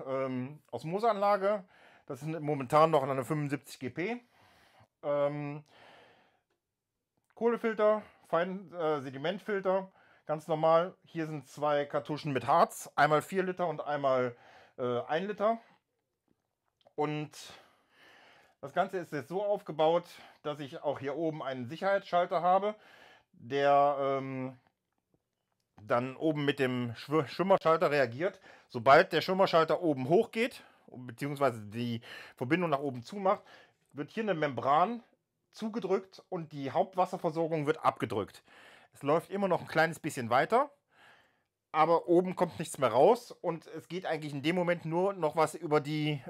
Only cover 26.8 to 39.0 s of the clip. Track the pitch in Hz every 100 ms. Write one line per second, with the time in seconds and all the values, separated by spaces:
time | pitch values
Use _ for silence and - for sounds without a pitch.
26.8 | 120 113 - 156 135 - 185 190 160 165
27.8 | 170 143 123 120 185 - - - _ 123
28.8 | 113 147 190 160 160 190 190 170 160 156
29.8 | 175 135 127 185 - 226 240 - - _
30.8 | _ - 123 117 139 139 139 117 104 110
31.8 | 120 113 - - - - 131 170 170 139
32.8 | 143 123 117 202 190 202 - - - _
33.8 | _ 131 147 214 214 165 151 120 123 151
34.8 | 185 233 - _ _ _ _ - 220 220
35.8 | 180 196 - - - 180 156 143 135 160
36.8 | 190 185 180 185 175 156 165 160 143 156
37.8 | 127 - 113 110 92 - _ - - -
38.8 | _ -